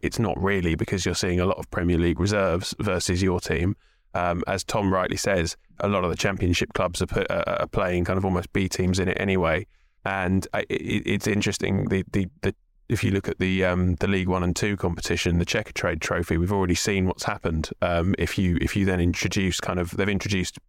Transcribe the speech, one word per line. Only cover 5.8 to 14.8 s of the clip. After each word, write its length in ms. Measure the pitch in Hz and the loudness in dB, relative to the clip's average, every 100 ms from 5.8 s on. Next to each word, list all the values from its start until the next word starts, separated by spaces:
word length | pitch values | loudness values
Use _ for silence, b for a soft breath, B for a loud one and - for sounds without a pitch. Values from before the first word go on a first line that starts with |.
| 101 | 0
lot 160 | 101 | 2
of 60 | 87 | 0
the 60 | 80 | 0
championship 560 | 104 95 92 87 - | -2 2 2 2 0
clubs 260 | - 90 87 | -2 -2 -2
are 60 | 90 | -2
put, 240 | - - | -2 -2
uh, 140 | 90 - | -2 -2
are 200 | 87 - | -2 -2
playing 360 | - 95 90 | -2 0 0
kind 140 | 85 92 | 0 0
of 60 | |
almost 280 | 98 90 - | 2 0 0
B 160 | 104 92 | -2 -2
teams 300 | - 92 92 | 0 0 2
in 100 | 92 | 0
it 80 | - | 0
anyway. 480 | 98 92 82 80 90 _ _ _ | 0 2 2 0 -4 _ _ _
And 420 | 101 98 90 95 - | -4 -2 2 0 0
I, 140 | 107 - | -4 -4
it, 340 | - 101 107 - | -4 -2 -2 0
it's 200 | 101 110 | -2 0
interesting, 640 | 104 101 - 92 95 95 | 0 0 -2 0 0 0
the, 160 | 95 - | -2 0
the, 140 | 101 92 - | -2 -2 -4
the, 120 | 98 - _ _ - | -6 -6 _ _ -4
if 140 | 120 | -2
you 80 | 98 | 2
look 160 | 98 - | 0 -2
at 120 | - | 0
the, 260 | 92 95 | 0 2
um, 300 | 92 90 90 87 | 2 2 2 2
the 100 | 98 | 0
League 220 | 98 92 | 0 0
One 140 | 90 | 0
and 120 | 87 | 0
Two 220 | 87 107 | 0 -2
competition, 640 | 98 | 0